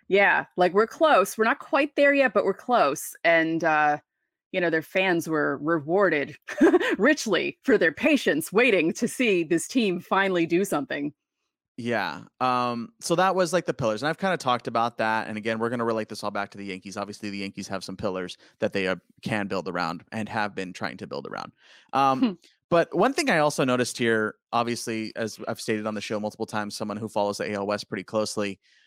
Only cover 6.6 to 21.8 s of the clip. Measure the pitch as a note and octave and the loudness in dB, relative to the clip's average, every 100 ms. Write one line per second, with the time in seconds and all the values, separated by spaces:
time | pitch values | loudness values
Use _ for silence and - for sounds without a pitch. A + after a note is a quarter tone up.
6.6 | E4 D#4 B4 F4+ A#3 D4+ A3+ E3 C#3+ - | 4 4 2 2 2 2 0 -2 -2 -4
7.6 | - G#3+ E3 - C4+ C#4+ G#3 D3+ - F#3+ | 0 2 2 2 2 2 2 0 0 2
8.6 | B3+ F#3 D#3+ - A3 - A#3+ F3+ D#3 E3+ | 4 4 2 0 -4 0 2 2 2 -2
9.6 | - C4 G#3 F3+ - F#3+ G3 F3+ E3 E3+ | 0 0 0 0 0 0 2 0 2 0
10.6 | G3 D3+ C3+ C3+ D3 - _ _ _ _ | 0 -2 -4 -6 -6 -10 _ _ _ _
11.6 | _ - A#2 A2 F#2 C#2+ - - B2+ B2 | _ -8 -2 -2 -2 -6 -12 -4 0 0
12.6 | B2 A#2+ A2+ _ - E3+ F#3+ F#3 F3 F3 | -2 -4 -8 _ -2 2 2 2 0 0
13.6 | E3 D3 A#2 G#2+ C#3+ E3 F#3+ F3 C3 A#2+ | -2 -2 -2 0 -2 -2 -2 -2 0 -2
14.6 | - A#2 A#2 - A2 A2 - G#2+ G#2+ A2+ | -2 -2 -2 0 -2 -2 -4 -6 -4 -2
15.6 | A#2 A#2+ A#2 A2+ G#2+ G#2+ G#2 G2+ G2+ G2+ | -2 -2 -2 -2 -4 -8 -6 -6 -6 -10
16.6 | G2 F2+ G2 G2+ G2+ G#2 G#2+ G2+ G2 G2+ | -12 -12 -12 -10 -10 -10 -8 -8 -8 -10
17.6 | G2 F#2+ F#2+ F#2+ G#2 F#2 F2+ - _ _ | -8 -8 -8 -6 -4 -4 -6 -12 _ _
18.6 | G#2 G2+ F#2 F2+ - _ - G#2+ G2 F#2+ | -4 0 -2 -4 -8 _ -6 -4 -2 -4
19.6 | F#2 F2 E2+ E2+ - A2 G#2 A2+ G#2 G2 | -4 -2 -4 -6 -10 -10 -6 -4 -4 -6
20.6 | F#2 F2+ F#2+ A#1+ G2 C#2 G1+ G1+ G1+ - | -10 -8 -10 -10 -10 -10 -10 -10 -12 -16
21.6 | _ - | _ -20